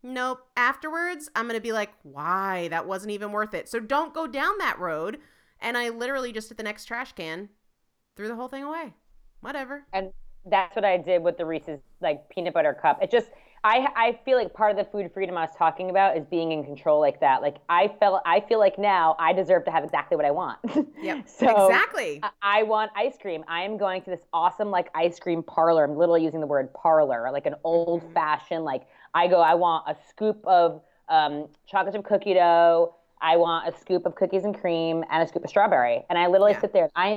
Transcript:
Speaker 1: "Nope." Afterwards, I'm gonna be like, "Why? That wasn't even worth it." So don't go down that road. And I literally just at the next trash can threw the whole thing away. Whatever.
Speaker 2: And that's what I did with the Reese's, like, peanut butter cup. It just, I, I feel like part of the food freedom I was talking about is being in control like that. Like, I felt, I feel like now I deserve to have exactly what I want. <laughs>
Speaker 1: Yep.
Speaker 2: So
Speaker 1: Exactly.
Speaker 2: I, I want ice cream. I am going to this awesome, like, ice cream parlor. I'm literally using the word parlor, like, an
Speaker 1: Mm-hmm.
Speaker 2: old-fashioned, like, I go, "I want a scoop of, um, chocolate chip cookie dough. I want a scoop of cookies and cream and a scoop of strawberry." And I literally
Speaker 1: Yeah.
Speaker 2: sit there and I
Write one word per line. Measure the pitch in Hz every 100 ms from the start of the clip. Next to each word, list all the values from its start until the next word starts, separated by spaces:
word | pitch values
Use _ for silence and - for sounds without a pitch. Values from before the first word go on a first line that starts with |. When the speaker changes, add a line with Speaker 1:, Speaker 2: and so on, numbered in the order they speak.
Speaker 1:
"Nope." | 247 254 254 254 _ -
Afterwards, | 247 277 311 330 349 359 302 -
I'm | 233
gonna | 226
be | 226
like, | 220 208 _
"Why? | 147 139 156 190 196 185 170
That | 165 175
wasn't | 190 208
even | 208 208
worth | 208 214
it." | 175 -
So | 233
don't | 220 277 320
go | 320 320
down | 269 320 415
that | 302 -
road. | 175 156 165 294 _ _ _ _
And | - 240
I | 240
literally | 233 247 269 247
just | 220 214
at | 226
the |
next | 214 214 -
trash | 233 262
can | - 165 165 202 _ _ _ _ _ _ -
threw | 214
the | 233
whole | 254
thing | 269
away. | 277 330 294 _ _ _ _ _
Whatever. | - 285 254 285 285
Speaker 2:
And | 190 190 - - - -
that's | 196 185 233
what | 202
I | 180
did | 170 180
with | 170 170
the | 160
Reese's, | 160 - 147 _ _
like, | 170 151 -
peanut | - 175
butter | 170 151 135
cup. | 156 139
It | 190
just, | 233 220 - _ _
I, | 214 233 277 240
I | 226 240 -
feel | 254
like | 185
part | - 214
of | 202
the | 196
food | 208 180
freedom | 196 185 180
I | 160
was | -
talking | 165 170 185
about | 190 196 165
is | 147
being | 175 165
in | 156
control | 143 143 - 151
like | 147 -
that. | 143 131
Like, | 147 147 -
I | 175 208 208
felt, | 202 185 -
I | 180
feel | 214 226
like | 196 196
now | 202 185 160 160
I | 165
deserve | 180 170 185 185
to |
have | 160
exactly | 151 156 - 160
what | 151
I |
want. | 151 165 - 240
<laughs> | 294 - -
Speaker 1:
Yep. | 320 294 -
Speaker 2:
So | - 262 214 190
Speaker 1:
Exactly. | 226 440 403 196 147
Speaker 2:
I, | 202 _ 202 208
I |
want | 214 214 214 202
ice | 240 -
cream. | 202 160 156
I | 165
am | 196 214
going | 196 185
to | -
this | 175 _
awesome, | 165 175 - 208
like, | 185 175 160
ice | 170 170
cream | - 165
parlor. | 160 - 165 165
I'm | 147 151
literally | 170 170
using | 160 156
the | 147
word | 143 131 -
parlor, | 170 156 143 120 120
like, | 139 147
an |
Speaker 1:
Mm-hmm. | 147 165
Speaker 2:
old-fashioned, | 170 170 170 165 165 156 151 - 165 156
like, | 131 - _ -
I | 165 180
go, | 180
"I | 160 170
want | 175 160 -
a | 156 _
scoop | - 214 214 -
of, | 180 170 156 _ _ -
um, | 160 151 147 151 _ _
chocolate | 196 185 208
chip | 202
cookie | 202 196 185
dough. | 175 170 170 170 170 _ _ _
I | 160 170
want | 170 165 165
a | -
scoop | - 180 170
of | -
cookies | 190 190
and | 202 202
cream | 180 165 165 165 -
and | 160
a | 165
scoop | -
of | -
strawberry." | 208 208 160 120 120 -
And | 175
I | 175
literally | 190 208
Speaker 1:
Yeah. | 202
Speaker 2:
sit | 208
there | 196
and | 160 170
I | 190